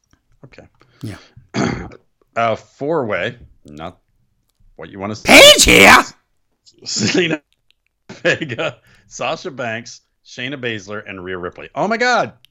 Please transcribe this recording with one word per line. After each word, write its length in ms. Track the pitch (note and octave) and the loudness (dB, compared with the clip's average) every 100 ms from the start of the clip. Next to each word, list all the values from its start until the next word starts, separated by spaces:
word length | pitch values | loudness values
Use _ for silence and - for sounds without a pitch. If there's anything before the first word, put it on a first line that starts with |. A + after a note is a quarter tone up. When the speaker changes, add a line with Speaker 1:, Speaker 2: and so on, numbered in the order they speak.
| _ _ _ _ | _ _ _ _
Speaker 1:
okay. 220 | - - - _ _ _ | -20 -20 -20 _ _ _
Speaker 2:
Yeah. 140 | A2 F#2+ - - - | -14 -14 -20 -20 -10
Speaker 1:
<clears throat> 340 | - - - - - _ _ _ A2+ | -4 -4 -4 -12 -18 _ _ _ -2
Uh, 200 | A2+ G#2+ | -2 -2
four-way, 840 | - - C#3+ E3 A2+ F2+ G#2+ B2 - _ - | -8 -8 -4 -2 -2 -4 -4 -8 -20 _ -20
not 320 | D2 F2 - _ _ _ _ _ _ - - | -16 -16 -16 _ _ _ _ _ _ -20 -20
what 120 | E2 | -16
you 80 | G2 | -10
wanna 160 | G2+ G#2+ | -10 -4
see. 120 | - | 4
Speaker 2:
Page 360 | D4 C#5+ D5 | 8 8 8
here! 380 | - - G3+ B3 - - _ _ _ _ _ - | 6 6 8 6 4 -8 _ _ _ _ _ -18
Speaker 1:
Zelina 560 | - - - - E3+ D#3 _ _ _ _ _ _ - | -10 -4 -2 0 -2 -4 _ _ _ _ _ _ -20
Vega, 680 | - E3+ B2+ D3+ A#2+ D#3 - _ _ _ | -4 -2 -2 -4 -6 -8 -10 _ _ _
Sasha 440 | - B2+ E3 F3+ | -8 -8 -8 -10
Banks, 500 | C3 A#2+ A2+ A#2 - _ _ | -10 -8 -8 -12 -20 _ _
Shayna 300 | - - B2+ C#3+ | -20 -12 -10 -8
Baszler, 420 | A#2+ G#2+ F#2 G#2 G#2 | -8 -8 -10 -14 -12
and 140 | F#2+ | -12
Rhea 120 | F2+ F2+ | -10 -8
Ripley. 300 | F2 D2+ D2+ | -8 -10 -12
Oh 140 | C#3 F#3+ | -6 -4
my 80 | A3+ | -2
God, 340 | B3 A3+ C3 - _ | 0 0 -2 -8 _